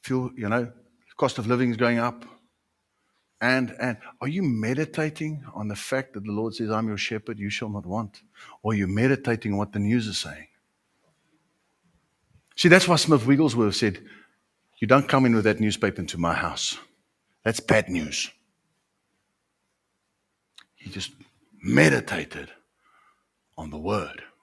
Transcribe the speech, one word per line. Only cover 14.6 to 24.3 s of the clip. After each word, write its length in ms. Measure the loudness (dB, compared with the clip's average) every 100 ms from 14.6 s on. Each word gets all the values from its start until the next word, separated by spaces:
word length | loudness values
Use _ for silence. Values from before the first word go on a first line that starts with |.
| _ _
"You 80 | 4
don't 220 | 4 6
come 160 | 4 4
in 100 | 4
with 80 |
that 160 | 4 2
newspaper 400 | 0 0 -2 -2
into 180 | -8 -2
my 160 | -2
house. 440 | 0 -4 -4 -6 -8 -14 _ _ _ _ _
That's 160 | -4 -4
bad 300 | 2 2 2
news." 420 | -4 -4 -6 -8 _ _ _ _ _ _ _ _ _ _ _ _ _ _ _ _ _ _ _ _ _ _ -20 _ _
He 140 | -16
just 220 | -12 -12 -14 -20 _ _ _
meditated 880 | 0 6 6 4 -2 -8 -8 -12 -14 -18 _ _ _ _ _ _ _ _ _ -16
on 120 | -12
the 80 | -8
word. 460 | -2 -2 -4 -12 -20